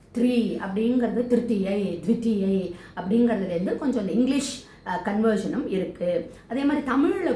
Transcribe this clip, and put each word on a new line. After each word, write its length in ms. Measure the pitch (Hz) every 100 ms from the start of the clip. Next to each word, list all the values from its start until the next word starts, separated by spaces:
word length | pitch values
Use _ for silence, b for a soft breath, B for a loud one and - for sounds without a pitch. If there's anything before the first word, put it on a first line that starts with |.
| -
த்ரீ 220 | 240 247 240 202 180
அப்படிங்கிறது 640 | 190 196 226 254 226 196 240
திருத்தியை, 720 | 233 - 202 190 202 185 170
த்வித்தியை 560 | 185 240 226 202 190 190 175 B B
அப்படிங்கிறதுலேருந்து 840 | - 190 233 240 202 180 170 196 -
கொஞ்சம் 220 | 294 233
அந்த 120 | 190
இங்கிலீஷ், 400 | 190 254 277 - - B B
அஹ், 180 | - 180
கன்வர்ஷனும் 640 | 202 208 226 202 156 202 -
இருக்கு. 420 | 190 170 - 175 175 - B -
அதே 180 | 240
மாதிரி 180 | 285 285 254
தமிழ்ல 440 | 269 349 381 330